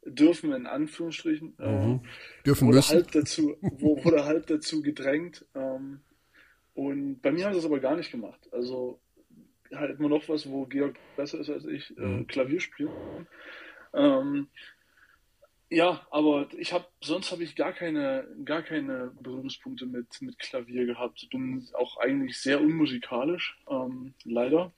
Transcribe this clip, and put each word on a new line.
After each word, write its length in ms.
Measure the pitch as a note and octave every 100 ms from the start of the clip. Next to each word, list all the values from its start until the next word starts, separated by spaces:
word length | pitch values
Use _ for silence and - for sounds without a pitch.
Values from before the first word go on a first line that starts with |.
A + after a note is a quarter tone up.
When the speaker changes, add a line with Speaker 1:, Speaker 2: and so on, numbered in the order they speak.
| -
Speaker 1:
Dürfen 460 | B2+ D3+ F3 D#3+
in 160 | C3 B2
Anführungsstrichen, 840 | C3+ D3+ - E3+ D#3 E3+ D#3 D#3+ -
äh, 280 | - G#2 G#2+
Speaker 2:
Mhm. 140 | B2+ - - - - -
Dürfen 220 | C#3+ B2+
Speaker 1:
wurde 80 | B2+
Speaker 2:
müssen. 120 | -
Speaker 1:
halb 200 | E3+ F3
dazu, 420 | D#3 - - D3 -
wo-, 420 | G3 C#3+ D3+ C#3+
wurde 220 | E3+ D#3+ C#3+
halb 220 | D#3+ -
dazu 340 | D#3 - D#3
gedrängt, 640 | C#3+ C#3+ C3+ D3 F3 - - C#3
ähm, 460 | C3+ C3 C3+ C#3 _ _ _ _ _ _ _
und 480 | - C#3 - C#3 C3+
bei 100 | C#3
mir 140 | D#3+ G3
haben 80 |
sie 60 | F#3+
das 60 | D#3+
aber 140 | C#3+
gar 160 | B2+ D#3+
nicht 160 | D#3
gemacht. 380 | B2 G2 - -
Also 480 | B2 B2 B2+ B2 B2+ _ _ _ - - _ _
halt 240 | C#3+ D3 C#3
immer 120 | D3
noch 180 | D3+ D3+
was, 220 | D3+ C#3+
wo 160 | C3+ C3
Georg 320 | C#3 C#3+ - - -
besser 240 | - -
ist 100 | -
als 140 | -
ich, 340 | - - - -
äh, 40 |
Speaker 2:
Mhm. 260 | F#2+ G2 B2
Speaker 1:
Klavier 320 | C#3 C3 E3
spielen. 320 | - - D3+ - G3 - E3+ - - - - - -
Ähm, 540 | - - C4 C#3+ - - - - - _ _ _ _ _ _ _ _ _
ja, 360 | E3 F3 D#3+ -
aber 380 | D3+ D3+ C#3+ C#3+ E3+
ich 160 | E3+
hab, 180 | F3 - _
sonst 300 | C#3 E3+ F#3+
hab 80 | F3
ich 160 | E3 -
gar 160 | D3+
keine, 560 | F#3 E3+ D3+ C#3 C3+ - -
gar 180 | C3+ D#3
keine 520 | D#3+ D#3 C3+ C3 B2+ B2+
Berührungspunkte 640 | B2+ B2+ C3+ - - B2+ B2+
mit, 360 | B2 A#2+ -
mit 160 | C3 B2
Klavier 480 | - C3 A#2+ B2 B2
gehabt. 440 | A#2+ A#2+ - -
Bin 340 | B2+ C3 C3 B2 -
auch 200 | B2 -
eigentlich 460 | B2 C#3 C3 B2
sehr 180 | C3+ C#3+
unmusikalisch, 1000 | D3+ D#3+ D3 B2 - A#2+ C#3 F3 - - -
ähm, 460 | C3+ B2+ B2+ C3 - A#2
leider. 480 | A#2 B2+ D#3 F3+